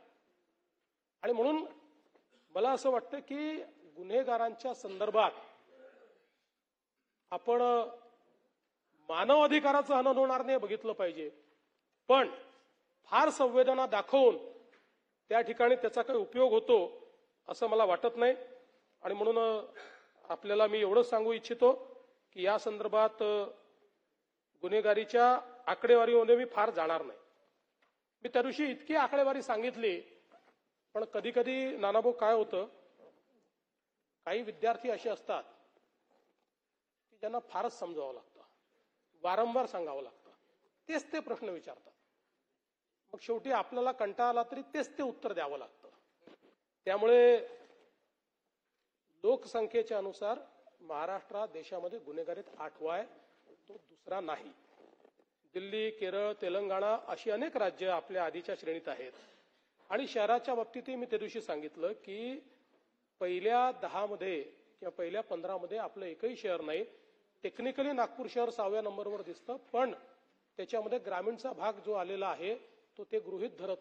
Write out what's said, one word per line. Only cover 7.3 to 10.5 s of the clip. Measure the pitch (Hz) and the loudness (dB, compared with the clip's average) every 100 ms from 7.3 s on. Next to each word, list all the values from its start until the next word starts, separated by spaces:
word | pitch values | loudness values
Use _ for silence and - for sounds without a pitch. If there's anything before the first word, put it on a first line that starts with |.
आपण | 180 - 240 247 240 233 - - _ _ _ _ _ _ _ _ _ - | -6 0 2 4 2 0 -8 -20 _ _ _ _ _ _ _ _ _ -6
मानव | 165 214 294 | 0 6 6
अधिकाराचं | 294 294 285 285 277 | 6 4 4 2 4
हनन | 269 262 254 | 2 4 4
होणार | 269 254 | 2 2
नाही | 254 | 0